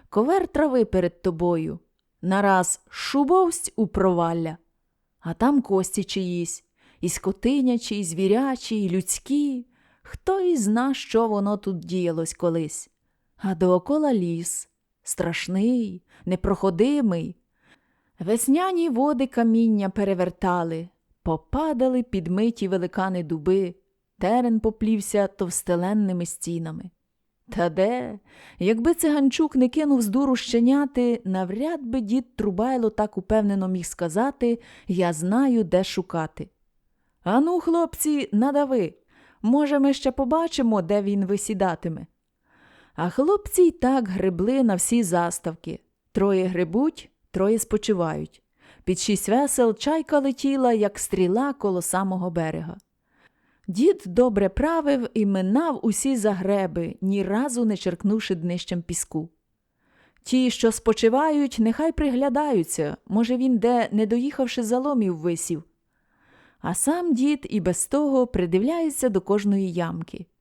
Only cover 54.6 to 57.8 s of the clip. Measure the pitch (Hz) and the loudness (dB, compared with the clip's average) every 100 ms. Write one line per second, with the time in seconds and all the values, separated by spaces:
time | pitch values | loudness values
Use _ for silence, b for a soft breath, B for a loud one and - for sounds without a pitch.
54.6 | 294 330 285 277 233 226 208 196 185 233 | 0 0 0 0 -2 -2 0 0 2 2
55.6 | 339 254 226 202 269 254 208 185 190 202 | 0 -2 -2 -2 -2 0 0 0 0 0
56.6 | 185 165 165 - 190 202 185 208 277 240 | -2 -4 -6 -4 -2 -2 0 -2 -2 -2
57.6 | 226 196 | -2 -2